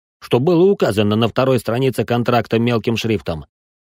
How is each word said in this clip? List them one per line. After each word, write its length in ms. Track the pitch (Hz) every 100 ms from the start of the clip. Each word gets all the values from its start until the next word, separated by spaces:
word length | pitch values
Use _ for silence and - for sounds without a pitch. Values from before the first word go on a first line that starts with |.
| _ _
что 200 | - 120
было 240 | 151 165 190
указано 460 | 202 151 104 104 107
на 120 | 113
второй 300 | - 131 123
странице 460 | - 120 135 113
контракта 540 | 113 120 117 120 107 113
мелким 380 | 120 117 117 113
шрифтом, 480 | 110 101 - 78 - _ _ _ _